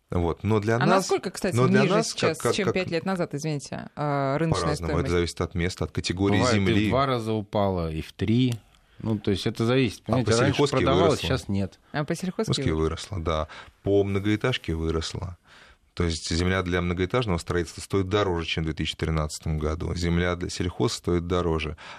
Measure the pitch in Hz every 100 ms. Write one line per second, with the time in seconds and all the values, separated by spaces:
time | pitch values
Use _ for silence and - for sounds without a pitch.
0 | - 90 85 76 101 107 104 113 - 294
1 | 277 392 190 - 196 - 175 202 196 190
2 | - - 170 160 120 113 185 185 185 165
3 | 185 190 175 143 156 147 - - - -
4 | 147 139 139 143 165 95 82 - 82 82
5 | 82 87 87 - 87 87 87 - 80 -
6 | - 90 98 101 123 107 95 101 107 120
7 | 135 123 110 110 101 107 98 92 80 78
8 | - - 98 117 127 117 _ _ _ -
9 | 110 107 107 95 117 107 113 131 123 -
10 | - 120 107 113 - - 143 131 117 -
11 | 160 127 - 131 - 98 95 - _ 143
12 | 151 170 185 - 226 135 135 78 78 80
13 | - 98 82 78 78 - - _ - 101
14 | 98 98 104 107 127 123 - 80 80 80
15 | - - 90 87 _ - - - _ -
16 | 87 80 - 82 90 95 90 90 87 87
17 | 90 123 113 85 - 87 80 - - 98
18 | 92 104 95 85 80 - 80 76 80 -
19 | 80 80 76 - 82 78 76 78 82 85
20 | 85 85 90 87 85 - 90 - 120 -
21 | - 87 85 90 85 80 78 76 -